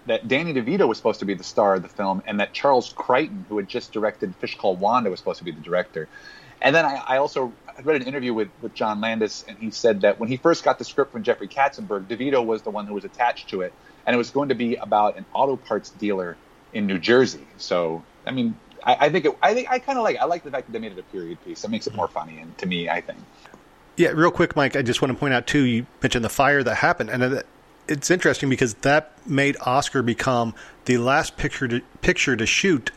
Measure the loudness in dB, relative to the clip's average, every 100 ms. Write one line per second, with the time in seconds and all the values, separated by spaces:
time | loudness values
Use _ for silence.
0 | -4 -4 0 -2 0 -2 0 2 2 2
1 | -2 -2 -2 -4 -2 2 4 2 -2 -6
2 | -4 -4 -4 -4 -4 0 2 2 0 -6
3 | 0 0 0 -6 -6 -6 -4 -8 -6 -4
4 | -4 -2 -8 -6 -10 -4 -2 0 2 2
5 | 0 -4 -6 -6 -8 -12 -2 -2 -2 -6
6 | -10 -14 -20 -20 -20 0 4 4 2 -2
7 | 0 0 0 -2 -6 -8 -20 -6 0 0
8 | -2 -4 -2 -2 -2 -6 -12 -4 -2 -2
9 | -2 -2 -2 -4 -16 -12 -10 0 2 4
10 | 2 2 -2 0 2 2 2 -2 -2 -2
11 | -2 -2 -2 -2 -4 -2 -2 -2 -6 -6
12 | -4 -6 0 0 0 -2 -6 -8 -8 -8
13 | -8 -2 -2 -2 -6 -6 -6 -10 -20 -8
14 | -2 0 0 -2 -2 -2 -2 -4 0 2
15 | 2 0 -6 0 0 -2 -4 -6 -6 -6
16 | -4 -4 -6 -10 -20 _ _ -4 -2 0
17 | 4 6 6 0 -16 -16 -4 -2 0 -4
18 | -10 -14 -8 -4 -4 -4 -14 -4 0 2
19 | 2 2 0 2 2 2 0 -2 -2 -2
20 | 0 0 -2 -2 -6 -8 -8 -8 -10 -12
21 | -12 -10 -10 -12 -14 -12 -6 -6 -4 -4
22 | -4 -4 -10 -14 -18 -8 -4 -2 -2 -4
23 | -6 -12 -18 -20 -20 -20 -20 _ -8 2
24 | 2 6 4 4 2 2 2 2 0 2
25 | 0 0 2 2 2 2 4 2 -2 -4
26 | -2 0 0 2 4 4 2 2 2 2
27 | -2 0 0 0 -6 -14 _ -12 -4 -2
28 | 0 2 2 2 0 2 0 0 2 2
29 | 2 -8 -4 0 2 0 0 0 2 0
30 | 0 0 0 0 0 -4 -16 -6 0 2
31 | 4 2 0 -4 -4 -2 -2 -4 -6 -2
32 | 0 2 2 2 2 2 2 0 -2